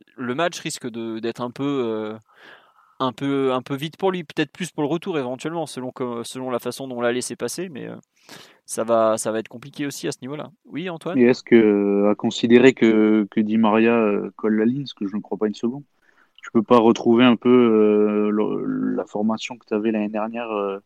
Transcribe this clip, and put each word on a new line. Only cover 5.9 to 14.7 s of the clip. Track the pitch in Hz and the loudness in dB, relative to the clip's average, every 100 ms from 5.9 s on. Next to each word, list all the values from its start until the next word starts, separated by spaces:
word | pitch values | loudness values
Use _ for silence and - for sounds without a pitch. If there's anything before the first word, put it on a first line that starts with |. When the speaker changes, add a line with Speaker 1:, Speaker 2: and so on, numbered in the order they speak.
Speaker 1:
que, | - 123 117 | -8 -6 -6
selon | 113 131 127 | -10 -10 -6
la | 120 | -4
façon | 123 - 135 | -6 -8 -10
dont | 123 | -4
on | |
l'a | 120 | -2
laissé | 123 120 120 | -2 -6 -8
passer, | 120 - 185 | -8 -8 -10
mais, | 127 113 | -12 -14
euh, | 117 - _ - - - _ - | -16 -20 _ -20 -20 -20 _ -10
ça | - | -6
va, | 113 113 110 110 | 0 2 2 0
ça | 113 | -2
va | 110 | -4
être | 107 | -6
compliqué | 120 139 147 143 | -14 -16 -10 -8
aussi | - 160 | -8 -8
à | |
ce | - | -8
niveau-là. | 127 147 143 170 _ | -10 -12 -14 _ _
Oui, | 139 180 | -10 -10
Antoine ? | 160 - 156 | -10 -4 2
Speaker 2:
Et | |
est-ce | 120 127 | 4 2
que, | - 117 107 101 101 101 104 | 4 6 6 4 2 2 2
à | |
considérer | 107 117 - 117 120 131 | 0 -4 -2 4 8 8
que, | - 113 110 107 107 101 | 6 4 4 4 4 2
que | - | 0
Di | 107 110 | 0 2
Maria, | 110 110 113 | 4 4 4
euh, | 117 107 101 98 - | 4 2 0 -4 -4
colle | 110 107 | -2 2
la | |
ligne, | 113 | 0